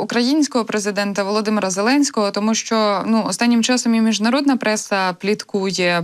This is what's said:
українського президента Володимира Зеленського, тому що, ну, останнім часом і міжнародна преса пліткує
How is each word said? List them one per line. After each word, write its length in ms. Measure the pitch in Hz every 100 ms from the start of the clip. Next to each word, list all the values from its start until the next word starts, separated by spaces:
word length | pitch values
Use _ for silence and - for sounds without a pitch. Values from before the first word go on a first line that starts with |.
українського 640 | 214 240 247 311 277 254
президента 600 | 214 214 202 202 202 196
Володимира 460 | 196 208 214 214 190
Зеленського, 600 | 185 214 285 277 - 202
тому 240 | 202 214
що, 500 | 220 - 226 214 196 202
ну, 180 | 226 180
останнім 360 | - 240 233
часом 320 | 226 254 240
і 60 | 226
міжнародна 560 | 220 208 220 269 285 262
преса 560 | 220 214 - 196 185
пліткує 880 | 180 196 208 - 202 196 185 180 175